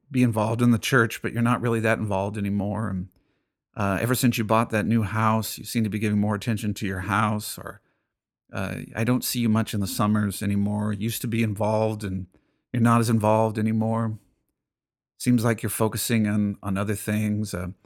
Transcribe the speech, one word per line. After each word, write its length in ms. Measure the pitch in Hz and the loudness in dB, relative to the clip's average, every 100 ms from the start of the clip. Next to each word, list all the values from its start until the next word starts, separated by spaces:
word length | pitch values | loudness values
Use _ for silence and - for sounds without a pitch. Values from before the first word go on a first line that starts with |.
| _ | _
be 140 | 131 | 2
involved 400 | 123 107 110 117 | 2 4 0 2
in 80 | 120 | 4
the 80 | 113 | 4
church, 420 | - 131 113 - | 4 4 4 0
but 120 | 110 | -6
you're 100 | 117 | 0
not 180 | 117 120 | 0 2
really 200 | 117 113 | 0 0
that 180 | 110 113 | 2 0
involved 400 | 104 98 101 107 | 0 -2 -2 -2
anymore. 500 | 101 101 101 104 107 | -2 -2 -2 -2 -4
And, 180 | 95 95 _ _ _ _ _ _ - | -4 -6 _ _ _ _ _ _ -4
uh, 220 | 98 104 | -2 0
ever 140 | 120 | 0
since 240 | 123 123 117 | 2 2 2
you 60 | |
bought 260 | 107 113 117 | 2 2 2
that 160 | 107 90 | 0 2
new 160 | 117 | 0
house, 560 | 101 107 110 110 107 - | 0 0 2 0 -2 -8
you 60 | |
seem 180 | 104 117 | -6 -2
to 80 | 107 | -2
be 80 | 104 | -2
giving 220 | 107 104 | 0 0
more 160 | 104 104 | 0 -2
attention 380 | 120 107 107 | -2 -4 -4
to 120 | 101 98 | -4 -4
your 140 | 95 | -4
house," 580 | 92 104 107 107 - - | -2 0 0 -2 -6 -10
or, 220 | - - _ _ _ _ _ _ _ | -14 -16 _ _ _ _ _ _ _
uh, 300 | 104 95 98 98 | -8 -6 -6 -8
"I 80 | - | -2
don't 220 | 113 123 | 0 0
see 160 | - 123 | -2 -2
you 80 | 117 | 2
much 260 | 107 107 | 2 0
in 60 | 107 | -2
the 80 | 92 | -2
summers 560 | - 104 107 104 - | 0 2 2 0 -2
anymore. 480 | 101 101 101 104 107 | -2 0 0 0 -2
You 80 | 101 | -2
used 220 | 110 - | -4 -4
to 40 | 120 | -4
be 160 | 113 | -2
involved 640 | 113 101 107 110 110 110 | -2 0 0 2 0 -2
and 240 | 101 92 92 _ _ _ _ | -6 -6 -8 _ _ _ _
you're 80 | 120 | 2
not 200 | 117 117 | 4 4
as 100 | 117 | 4
involved 480 | 113 107 110 113 110 | 2 4 4 2 0
anymore. 640 | 110 110 110 113 113 107 _ _ _ _ _ _ _ _ _ - | 0 0 0 -2 -2 -6 _ _ _ _ _ _ _ _ _ -4
Seems 280 | 127 120 | 2 4
like 180 | 117 113 | 4 0
you're 80 | 107 | -2
focusing 560 | - 110 110 - 117 104 | 0 0 0 0 0 2
on, 320 | 104 104 98 | 0 0 -2
on 140 | 98 98 | -4 -2
other 200 | 101 101 | -2 -2
things. 580 | - 107 107 104 104 | -2 -2 -2 -2 -4
Uh, 140 | 90 92 - | -6 -6 -10